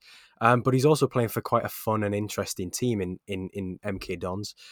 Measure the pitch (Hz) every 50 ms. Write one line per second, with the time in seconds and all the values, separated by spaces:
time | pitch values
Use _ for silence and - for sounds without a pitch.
0 | _ - - - - _ _ - 113 117 123 123 110 131 123 131 127 151 156 139
1 | 139 127 - 127 117 107 - 117 - - 120 117 107 104 - - - 113 107 107
2 | 107 104 101 104 107 101 - - 98 - - - 95 90 - - 127 123 113 101
3 | 92 90 92 - _ - 101 95 95 90 - 101 95 92 90 - - 104 98 92
4 | - - 92 87 92 92 92 101 104 - - - - -